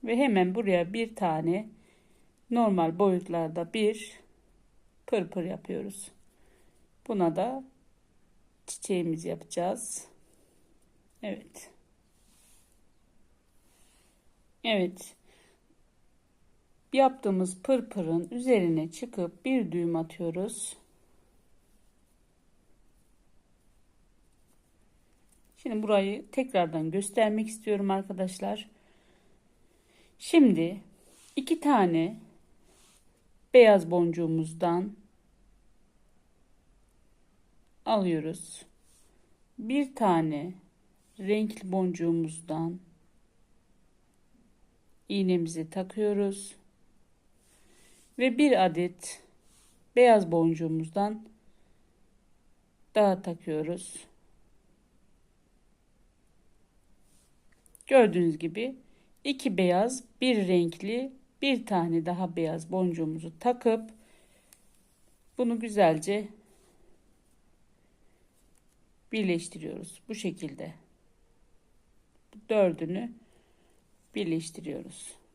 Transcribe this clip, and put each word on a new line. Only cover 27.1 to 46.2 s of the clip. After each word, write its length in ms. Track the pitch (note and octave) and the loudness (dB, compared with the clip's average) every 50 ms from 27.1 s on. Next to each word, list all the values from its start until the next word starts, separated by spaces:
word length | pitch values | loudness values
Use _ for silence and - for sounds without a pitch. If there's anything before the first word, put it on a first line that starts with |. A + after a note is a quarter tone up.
| - - A3 G#3+ G#3+ G#3+ A3 A3 | 0 0 2 2 2 -2 -4 -4
istiyorum 420 | - - - - G#3 G3 G3 G3 | -8 -12 -4 -4 -2 -2 0 0
arkadaşlar. 800 | F#3+ G3 G3 G3 F#3+ F3+ F#3+ F#3 F3+ - F#3+ G3 G#3 G#3+ - - _ _ _ _ _ _ _ _ _ _ _ _ _ _ _ _ _ _ _ _ _ _ _ _ _ _ _ _ _ _ - | -2 -2 -4 -6 -6 -6 -6 -6 -6 -8 -6 -6 -6 -8 -10 -16 _ _ _ _ _ _ _ _ _ _ _ _ _ _ _ _ _ _ _ _ _ _ _ _ _ _ _ _ _ _ -10
Şimdi 560 | - - E4+ C#4+ A#3+ F#3+ D#3+ E3 E3+ F#3 G3+ - - - _ _ - - - - - - | 2 6 8 8 8 6 4 0 -2 -4 -8 -14 -20 -20 _ _ -20 -20 -20 -20 -10 -8
iki 240 | - C4+ - E4 D#4+ | -8 -2 -2 -2 -2
tane 560 | - C#4+ C#4+ A#3 G3 F3+ E3 D#3+ E3 F3+ A3 - - - - - - _ - _ _ _ _ _ - _ _ _ _ _ _ _ _ _ _ _ _ _ - | 2 2 4 4 4 4 4 2 0 -2 -4 -10 -16 -20 -20 -20 -20 _ -20 _ _ _ _ _ -20 _ _ _ _ _ _ _ _ _ _ _ _ _ 8
beyaz 360 | B3+ A#3+ A3 G#3 G3 E3 E3 | 10 10 10 10 6 6 2
boncuğumuzdan 1080 | E3+ F3 F3 E3+ D#3+ E3 E3+ D#3+ D#3+ D#3+ D#3+ D#3+ - - F3+ F3 E3+ F3 F#3 G#3 G3 - - _ _ _ _ _ _ _ _ _ _ _ _ _ _ _ _ _ _ _ _ _ _ _ _ _ _ _ _ _ _ _ _ _ _ _ _ _ _ _ _ _ _ _ _ _ _ _ _ _ _ _ _ _ _ _ - | 0 2 2 2 0 -2 -2 0 0 -2 -2 -4 -6 -4 -2 0 0 0 -2 -4 -10 -14 -20 _ _ _ _ _ _ _ _ _ _ _ _ _ _ _ _ _ _ _ _ _ _ _ _ _ _ _ _ _ _ _ _ _ _ _ _ _ _ _ _ _ _ _ _ _ _ _ _ _ _ _ _ _ _ _ -2
alıyoruz. 800 | - A3 G#3+ G3 F3+ E3 D#3 D3 D#3+ E3+ - - - - - - _ _ _ _ _ _ _ _ _ _ _ _ _ _ _ _ _ _ - | 0 0 2 2 2 0 0 -2 -4 -8 -10 -12 -18 -18 -20 -20 _ _ _ _ _ _ _ _ _ _ _ _ _ _ _ _ _ _ -12
Bir 360 | A3 A3 C4 C#4+ C#4+ C4 - | -8 -2 0 0 -2 -2 -2
tane 580 | - A#3+ G3+ F3 E3 D#3+ D#3 D3+ D3 D3 F3+ F#3 - _ _ _ _ _ _ _ _ _ _ _ - | 0 2 4 4 4 2 0 -2 -4 -6 -8 -12 -14 _ _ _ _ _ _ _ _ _ _ _ -12
renkli 540 | G3 F#3+ G#3 G#3+ A3 G#3+ G#3+ - - F#3 F#3 | -2 0 0 0 0 -4 -6 -8 -10 -4 -2
boncuğumuzdan 1080 | F#3+ F#3 F3+ E3+ F3 E3+ E3+ E3 E3 E3 D#3 D#3+ - - - D#3 D#3+ E3 E3 F3 F#3 - _ _ _ _ _ _ _ _ _ _ _ _ _ _ _ _ _ _ _ _ _ _ _ _ _ _ _ _ _ _ _ _ _ _ _ _ _ _ _ _ _ _ _ _ _ | 0 0 0 -2 -2 -2 0 0 0 -2 -4 -6 -12 -10 -8 -6 -4 -4 -4 -6 -8 -14 _ _ _ _ _ _ _ _ _ _ _ _ _ _ _ _ _ _ _ _ _ _ _ _ _ _ _ _ _ _ _ _ _ _ _ _ _ _ _ _ _ _ _ _ _
iğnemizi 640 | G3+ G3+ G3 F#3 F3+ F3+ E3+ D#3+ E3 E3 D#3+ D#3+ | -2 -2 0 2 2 0 0 -2 -4 -8 -8 -8
takıyoruz. 840 | - F#3+ F#3 F#3 - G#3+ G#3+ G#3 G#3 G3+ | -6 -8 -8 -8 -6 -4 -2 -2 0 0